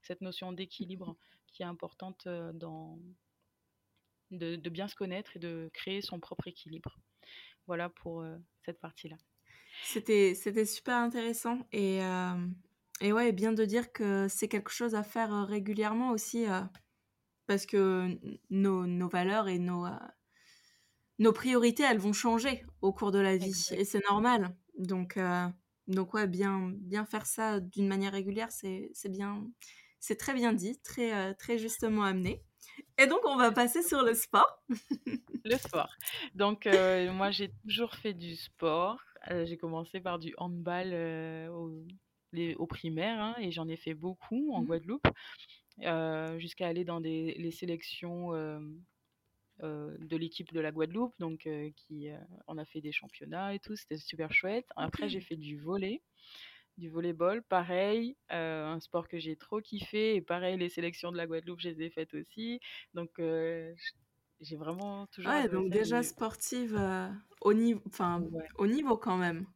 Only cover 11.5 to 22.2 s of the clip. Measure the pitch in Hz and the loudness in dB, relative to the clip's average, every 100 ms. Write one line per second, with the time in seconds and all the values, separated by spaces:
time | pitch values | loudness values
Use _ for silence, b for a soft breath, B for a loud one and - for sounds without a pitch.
11.5 | 240 247 - 196 190 185 185 180 180 175 | -4 -4 0 2 2 2 0 0 -2 -4
12.5 | 180 _ _ _ - 202 214 240 190 214 | -6 _ _ _ -2 2 4 4 4 2
13.5 | 220 220 220 240 - 208 196 196 - 214 | 4 4 2 0 -2 0 2 2 0 0
14.5 | 208 208 - 240 220 208 233 220 208 196 | -2 -4 -2 0 0 -2 -2 0 0 0
15.5 | 208 196 208 214 220 254 220 - 233 226 | -2 -2 0 0 2 0 0 -2 -2 0
16.5 | 185 190 - _ _ _ _ _ _ - | 0 -2 -10 _ _ _ _ _ _ -2
17.5 | 202 - 202 190 185 180 180 - - _ | -2 2 4 4 4 0 -2 -6 -12 _
18.5 | 190 196 190 180 175 180 180 185 208 202 | 4 4 4 0 0 0 2 2 2 2
19.5 | 180 180 180 180 - - - _ b b | 2 0 -2 -4 -8 -12 -20 _ b b
20.5 | b b b b b b _ 220 220 254 | b b b b b b _ 6 6 4
21.5 | 247 240 233 285 220 196 208 | 6 6 6 6 6 4 2